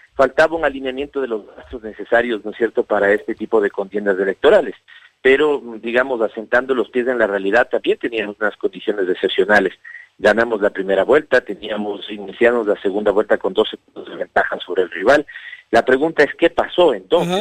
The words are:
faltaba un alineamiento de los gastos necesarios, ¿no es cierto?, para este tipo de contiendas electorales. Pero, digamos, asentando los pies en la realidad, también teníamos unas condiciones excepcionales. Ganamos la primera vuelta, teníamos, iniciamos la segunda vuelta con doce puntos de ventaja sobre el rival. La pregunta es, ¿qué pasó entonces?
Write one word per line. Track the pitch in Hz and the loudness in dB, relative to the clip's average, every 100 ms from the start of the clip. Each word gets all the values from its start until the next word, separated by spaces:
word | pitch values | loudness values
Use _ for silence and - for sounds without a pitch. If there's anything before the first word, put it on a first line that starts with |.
| _ - | _ -2
faltaba | 135 - 160 165 | 0 2 2 2
un | 147 | -4
alineamiento | 135 135 127 143 139 | -4 -8 -6 -8 -6
de | 123 | -4
los | 107 98 - | -6 -8 -20
gastos | - 127 | -16 -14
necesarios, | 107 101 98 117 120 107 | -14 -12 0 0 0 -4
¿no | 107 | -6
es | - | -4
cierto?, | 110 - | -2 -2
para | - 104 101 | -2 0 2
este | 104 - 110 | 0 -2 -8
tipo | 107 113 | 0 0
de | 101 | 0
contiendas | - 95 104 101 92 | -4 -6 -4 -2 0
electorales. | 98 90 - 202 120 - _ - - _ | -2 2 4 4 2 -10 _ -20 -20 _
Pero, | 131 139 151 139 120 113 | 2 4 2 0 -6 -12
digamos, | 117 120 135 120 | -2 -2 0 -2
asentando | 107 113 107 123 131 127 | -2 -4 -2 -2 0 -2
los | 101 | -2
pies | 123 120 | -2 -2
en | 120 | 0
la | 104 | 0
realidad, | 101 98 113 127 | 0 0 2 2
también | 113 165 214 | -2 -2 -4
teníamos | 135 113 104 104 | -4 -4 -6 -4
unas | 104 - | -6 -4
condiciones | 101 92 - 104 90 | -6 -4 -6 -2 -2
excepcionales. | 87 95 - 92 104 95 - - - - - | -2 -2 0 2 2 2 -4 -20 -20 -20 0
Ganamos | 104 107 120 107 | 2 2 0 0
la | 101 | -2
primera | 98 95 95 | -2 -2 0
vuelta, | 95 147 151 123 | 4 2 4 0
teníamos, | - 92 107 104 104 98 - | 0 -12 -8 -6 -6 -8 -10
iniciamos | 107 95 - 117 120 104 | -12 -10 2 2 2 0
la | 95 | -2
segunda | 101 101 104 | -2 -2 0
vuelta | 98 110 107 | 0 0 -2
con | 101 | 0
doce | 95 107 - | -2 -2 -4
puntos | _ - - | _ -18 -16
de | - | -12
ventaja | - - - - - | -4 -2 -2 -6 -4
sobre | 90 | -2
el | 87 | -2
rival. | 85 101 147 - - - - - | -2 2 2 0 -16 -20 -18 0
La | 113 | 0
pregunta | 127 131 160 160 | 4 2 2 2
es, | 143 - | 0 2
¿qué | 170 | 0
pasó | - 104 - 170 | 2 -2 2 2
entonces? | 104 - 170 170 185 | 2 0 0 2 -2